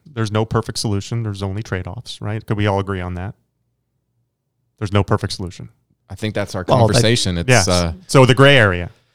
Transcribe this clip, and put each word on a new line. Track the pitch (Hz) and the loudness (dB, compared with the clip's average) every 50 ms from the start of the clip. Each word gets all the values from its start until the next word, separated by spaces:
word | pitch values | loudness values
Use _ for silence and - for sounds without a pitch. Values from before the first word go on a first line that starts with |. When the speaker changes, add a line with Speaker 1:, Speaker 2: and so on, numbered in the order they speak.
| _ | _
Speaker 1:
There's | - - 117 110 101 | -12 -6 -6 -4 -2
no | 104 110 110 | 0 -2 -2
perfect | - - 113 - - 107 - | 0 -2 -4 -4 -4 -8 -6
solution. | - 117 101 98 98 - 117 117 | -4 -2 -4 -4 -4 -4 -6 -6
There's | 113 107 101 98 98 | -4 -6 -6 -6 -6
only | 95 95 104 | -6 -6 -8
trade-offs, | 110 - 98 92 87 87 92 120 - - - - | -6 -6 -8 -8 -6 -10 -12 -14 -14 -14 -14 -10
right? | 107 107 107 107 - | -8 -8 -8 -8 -6
Could | - 113 | -6 -4
we | 104 104 | 0 0
all | 104 98 98 | 0 0 0
agree | 95 95 98 92 | -2 -4 -6 -6
on | 90 90 90 | -6 -8 -8
that? | 90 90 104 - _ _ _ _ _ _ _ _ _ _ _ _ _ _ _ _ _ _ _ _ _ _ _ _ _ _ _ _ | -8 -8 -10 -12 _ _ _ _ _ _ _ _ _ _ _ _ _ _ _ _ _ _ _ _ _ _ _ _ _ _ _ _
There's | _ 110 95 98 | _ -8 0 0
no | 104 95 | 0 2
perfect | - 104 101 - 95 - | 2 0 -2 -2 -6 -6
solution. | - 95 85 - - - - _ _ _ _ _ _ _ _ | -8 -10 -12 -12 -14 -18 -20 _ _ _ _ _ _ _ _
Speaker 2:
I | 101 | -12
think | - 110 110 - | -8 -8 -6 -4
that's | 104 101 - - | -4 -6 -6 -6
our | 95 87 | -8 -2
Speaker 3:
Well, | - 151 | 0 2
that | 127 117 - - | 4 4 4 4
Speaker 2:
conversation. | 123 117 110 120 - - 98 87 | 2 2 2 2 0 0 -2 -2
It's, | 85 85 - | -2 0 2
Speaker 1:
Yes. | 127 113 92 | 2 2 4
Speaker 2:
uh, | 95 90 90 87 82 80 - - | 2 2 0 0 -2 -4 -8 -10
Speaker 1:
So | - - 139 131 | 2 4 6 6
the | 117 120 | 6 6
gray | 127 139 139 143 | 6 6 6 8
area. | 131 110 101 90 87 - - - _ _ _ | 6 6 4 2 -2 -6 -10 -12 _ _ _